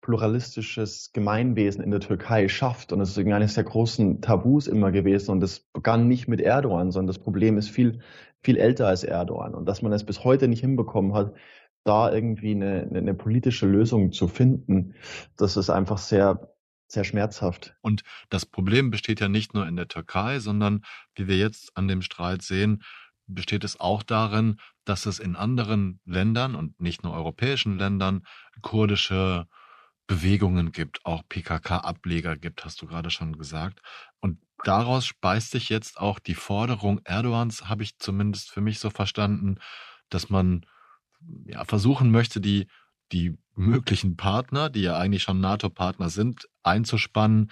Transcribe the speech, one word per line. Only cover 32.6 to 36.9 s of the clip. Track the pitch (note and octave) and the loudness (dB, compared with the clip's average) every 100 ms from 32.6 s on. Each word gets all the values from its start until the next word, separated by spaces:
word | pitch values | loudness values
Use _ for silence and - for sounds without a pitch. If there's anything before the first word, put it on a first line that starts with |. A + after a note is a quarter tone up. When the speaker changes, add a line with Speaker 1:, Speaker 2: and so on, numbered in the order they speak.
Speaker 2:
hast | E2 - | -16 -16
du | D#2+ | -14
gerade | E2+ E2 | -10 -8
schon | - E2 D#2 | -8 -8 -10
gesagt. | D2+ D#2 F2 F#2+ - - - _ | -10 -8 -8 -10 -20 -20 -20 _
Und | G2+ D#2+ _ _ | -6 -6 _ _
daraus | - G2 A#2 B2+ | 0 2 2 0
speist | B2 - F#2+ G2+ A2 | -2 -4 0 0 -2
sich | C3 - | -6 -2
jetzt | A2 A2 - | -4 -4 -4
auch | G2 G2 | -4 -4
die | - E2+ | -6 -8
Forderung | - G2+ A#2+ A2+ G#2 | -4 -2 -2 -2 0